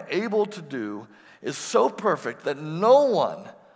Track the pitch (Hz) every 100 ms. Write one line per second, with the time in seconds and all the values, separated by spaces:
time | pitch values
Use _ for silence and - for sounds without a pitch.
0 | - 165 226 214 208 196 151 135 104 104
1 | 117 - - - - 143 - 220 247 -
2 | 196 151 123 117 - 139 156 160 214 277
3 | 285 190 113 73 95 - -